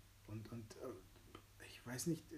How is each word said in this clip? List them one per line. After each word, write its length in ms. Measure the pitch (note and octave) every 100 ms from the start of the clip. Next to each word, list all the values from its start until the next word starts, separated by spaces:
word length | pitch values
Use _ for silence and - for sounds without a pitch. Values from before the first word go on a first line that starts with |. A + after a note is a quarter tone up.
| - - -
Und, 220 | A2 G#2
und, 140 | A#2 A2 C3
äh, 880 | B2+ G2 - - - - - - -
ich 180 | - -
weiß 200 | B2+ F3
nicht, 180 | D#3+ -